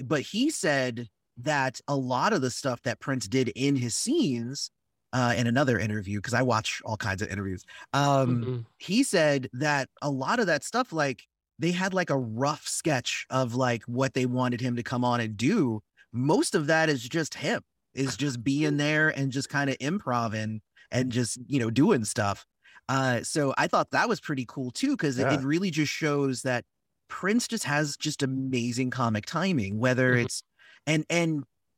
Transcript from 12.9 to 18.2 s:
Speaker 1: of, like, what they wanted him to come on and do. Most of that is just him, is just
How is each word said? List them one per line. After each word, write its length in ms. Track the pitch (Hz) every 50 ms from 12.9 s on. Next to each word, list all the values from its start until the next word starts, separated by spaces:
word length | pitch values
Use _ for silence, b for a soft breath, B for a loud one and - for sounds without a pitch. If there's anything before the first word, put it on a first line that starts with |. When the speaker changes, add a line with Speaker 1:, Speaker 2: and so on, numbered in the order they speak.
| 139 120 - - - - - -
Speaker 1:
of, 260 | 127 131 131 117 117
like, 280 | 131 131 123 120 110 -
what 300 | 120 120 127 135 131 -
they 120 | 131 127
wanted 360 | 123 123 127 127 123 120 120
him 140 | 127 127 120
to 60 | 120 113
come 200 | - 127 123 123
on 160 | 123 120 120
and 160 | 113 110 107
do. 440 | 101 117 151 226 220 147 120 110 107 - _ _ b b b -
Most 420 | 120 131 147 175 269 339 - -
of 120 | 170 147
that 200 | 151 160 160 160 156
is 180 | 147 123 113
just 280 | 123 - 165 156 - -
him, 260 | - 131 175 240 - - _ _ _ _ _ -
is 220 | 127 139 131 110
just 260 | 104